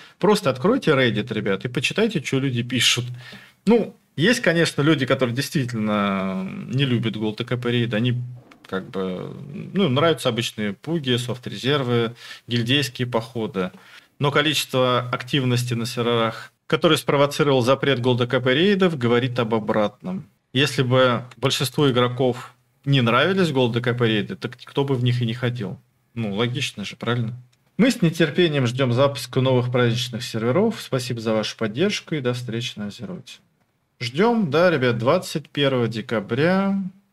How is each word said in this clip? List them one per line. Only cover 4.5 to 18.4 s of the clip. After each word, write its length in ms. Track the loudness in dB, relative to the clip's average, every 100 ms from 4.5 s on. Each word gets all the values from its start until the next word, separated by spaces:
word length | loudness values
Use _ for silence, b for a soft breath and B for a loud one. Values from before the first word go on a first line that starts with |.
| 2 2 2
люди, 240 | 2 2 2
которые 300 | 2 0 -2
действительно 1120 | -4 -2 -2 -2 -2 0 0 0 -2 -4 -6 -8 -6
не 120 | -2 0
любят 300 | 0 0 -2
Gold 200 | -4 -4
Т 100 | -4
К 120 | -4
П 140 | 0
рейд, 220 | 0 0
они 220 | 0 0 -2 -4 -12 -20 -20 -8
как 220 | -8 -6
бы... 460 | -6 -6 -6 -8 -12 -14 -12 -8
Ну, 120 | 0 2
им 80 |
нравятся 360 | 4 2 2 0
обычные 440 | 0 -4 -4 -6
пуги, 440 | -6 -6 -4 0 -2
софт-резервы, 1000 | -2 -8 -10 -6 -2 0 2 0 0 -4 B B -6
гильдейские 600 | -2 0 0 0 -4 -2
походы. 640 | -2 -4 -6 -6 -4 -4 -6 B B B -4
Но 140 | 0
количество 800 | 2 2 0 -2 0 2 2 0
активности 640 | -6 -2 -2 2 0 0
на 120 | -4 -4
серверах, 680 | -4 0 2 0 -2 -14 _ -4
который 300 | 2 4 2
спровоцировал 640 | 2 2 2 2 2 4
запрет 380 | 4 2 2 0
Gold 180 | 2 0
Т 100 | 2
К 120 |
П 140 | 0